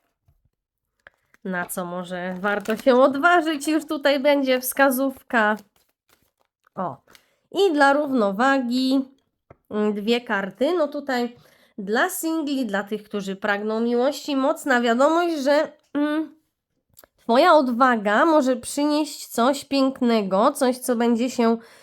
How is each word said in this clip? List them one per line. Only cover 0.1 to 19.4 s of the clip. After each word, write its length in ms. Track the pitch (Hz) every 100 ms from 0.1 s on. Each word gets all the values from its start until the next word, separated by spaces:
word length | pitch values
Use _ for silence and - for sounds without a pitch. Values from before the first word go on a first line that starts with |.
| _ _ _ _ _ _ _ _ _ - _ _ _
Na 220 | 196 185 175
co 180 | -
może 500 | 180 175 175 180 180 185
warto 360 | 202 208 202 220
się 200 | - 247
odważyć? 720 | 277 269 339 349 311 302 302
Już 180 | 311 302
tutaj 340 | 311 294 285
będzie 400 | 277 285 262 254
wskazówka. 960 | 247 - 277 254 269 262 - 247 214 214 - _ _ _ _ _ _ _ _ _ _
O, 220 | - 180 127 _ - _ _ _
i 200 | - 392
dla 200 | 294 277
równowagi, 1080 | 277 294 262 202 196 262 277 247 247 262 269 269 _ _ _ _ - _
mm, 240 | 214 214
dwie 260 | 208 202 240
karty. 520 | 240 202 196 - 277 359
No 100 | 294
tutaj 480 | 294 285 247 240 240 _ _ _ -
dla 320 | 196 226 359
singli, 560 | 370 320 320 294 269 233
dla 180 | 196
tych, 180 | 202 214
którzy 340 | - 208 196 190
pragną 440 | 214 202 214 220
miłości, 560 | 233 240 262 285 - 277
mocna 440 | 269 320 294 247
wiadomość, 580 | 240 233 285 330 349 320
że, 340 | 262 294 311 - _
mm, 420 | 285 294 302 311 - _ _ _ _ _ _ _ _
twoja 380 | - 233 349
odwaga 720 | 311 254 233 262 233 202 214 320
może 300 | 311 254 247
przynieść 680 | - - 294 294 294 - -
coś 380 | -